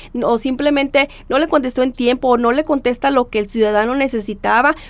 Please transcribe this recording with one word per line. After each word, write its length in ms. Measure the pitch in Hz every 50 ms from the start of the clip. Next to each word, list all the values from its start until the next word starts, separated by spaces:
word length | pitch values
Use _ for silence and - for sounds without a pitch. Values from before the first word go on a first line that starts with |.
| - - -
n-, 100 | 240 240
o 140 | - 233 226
simplemente 720 | 226 269 262 247 294 294 294 277 277 277 - 269 277 277 - - - -
no 120 | 254 269
le 100 | 311 311
contestó 340 | - 302 262 254 240 - 254
en 80 | 262
tiempo 380 | 247 - 247 240 247 247 - 254
o 80 | 247 240
no 160 | 240 233 240
le 100 | 277 311
contesta 480 | 302 311 277 - 262 247 - - 277
lo 180 | 277 269 247 247
que 100 | - 220
el 100 | 208 202
ciudadano 460 | - 226 220 214 214 208 214 233 254
necesitaba, 840 | 277 269 269 - 226 202 208 214 196 - 202 214 226 254 294 320 - - -